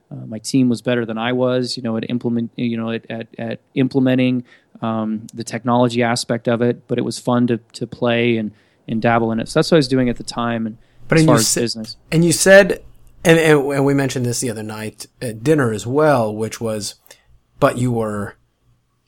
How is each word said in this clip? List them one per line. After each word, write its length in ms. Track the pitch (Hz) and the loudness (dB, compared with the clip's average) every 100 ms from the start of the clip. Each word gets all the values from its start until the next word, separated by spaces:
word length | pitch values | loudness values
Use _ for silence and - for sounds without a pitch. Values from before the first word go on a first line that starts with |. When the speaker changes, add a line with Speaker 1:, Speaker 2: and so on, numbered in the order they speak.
| - | -18
Speaker 1:
Uh, 160 | 135 127 | -16 -12
my 120 | 110 | -12
team 300 | - 135 127 | -2 2 2
was 140 | 113 | 0
better 220 | - 123 113 | -2 -2 -2
than 100 | 110 | -4
I 140 | 117 | -4
was, 440 | 127 127 127 123 - | -2 0 0 -4 -6
you 40 | |
know, 140 | 120 110 | -6 -4
at 120 | - | -4
implement, 400 | 120 123 117 117 - | -4 -4 -4 -4 -4
you 200 | 120 113 | -4 -4
know, 140 | 113 | -6
at, 200 | 113 - | -8 -8
at, 160 | 113 113 - | -12 -12 -10
at 220 | 113 117 _ | -10 -10 _
implementing, 720 | 139 135 135 127 127 127 127 123 - _ - | -2 2 4 4 2 2 -2 -6 -18 _ -8
um, 440 | 113 113 110 107 113 | -4 -4 -4 -6 -8
the 100 | - | -12
technology 600 | 113 120 123 120 123 117 | -8 -6 0 2 2 2
aspect 420 | 117 120 - 117 - | 0 0 -2 -4 0
of 140 | 113 | 0
it. 240 | 120 - - | 0 -2 -4
But 120 | - | -4
it 20 | |
was 180 | 117 - | -4 -4
fun 280 | - 120 120 | -2 0 2
to, 80 | 117 _ | -2 _
to 140 | - 120 | -12 -12
play 500 | - 120 117 120 113 | -4 -2 2 2 0
and, 160 | 107 - _ _ - | -4 -10 _ _ -8
and 140 | 113 | -2
dabble 300 | 117 117 113 | 2 2 0
in 80 | 113 | -2
it. 80 | - | -2
So 100 | 160 | -2
that's 140 | 160 | 2
what 40 | 165 | 2
I 20 | |
was 100 | 127 | 2
doing 220 | 131 123 | 0 0
at 60 | 113 | -4
the 40 | |
time. 440 | - - 117 113 113 | -8 -6 -4 -4 -6
And 100 | 113 _ - - | -10 _ -12 0
Speaker 2:
But 80 | 160 | 2
Speaker 1:
as 60 | |
Speaker 2:
and 60 | 156 | 4
Speaker 1:
far 80 | 117 | 4
Speaker 2:
you 40 | |
Speaker 1:
as 80 | 107 | 2
Speaker 2:
sa-, 120 | - | 0
Speaker 1:
business, 340 | 117 113 110 - - | -2 -6 -14 -16 -2
Speaker 2:
and 120 | 160 | 2
you 80 | 170 | 2
said, 520 | - 190 196 190 - - - - - | 2 6 8 6 0 -10 -20 -20 -2
and, 140 | 175 165 | 4 6
and, 200 | 160 151 139 | 6 4 2
and 120 | 139 139 | 0 2
we 80 | |
mentioned 320 | 139 135 131 120 | 2 0 -2 -4
this 140 | 117 | -4
the 100 | 123 | -6
other 120 | 107 | -8
night 440 | 107 107 110 - - - | -10 -10 -10 -12 -18 -12
at 200 | 127 110 | -10 -4
dinner 300 | 117 156 120 | 2 2 2
as 140 | 107 113 | -2 -2
well, 460 | 139 156 131 110 107 | 2 4 4 0 -2
which 240 | 110 - | -6 -6
was, 360 | 113 110 98 - - - _ _ _ - | -6 -6 -8 -14 -20 -20 _ _ _ 0
but 200 | 135 120 | 0 0
you 120 | 123 | -2
were, 460 | 117 107 104 98 - _ _ _ _ _ _ | -2 -4 -6 -8 -12 _ _ _ _ _ _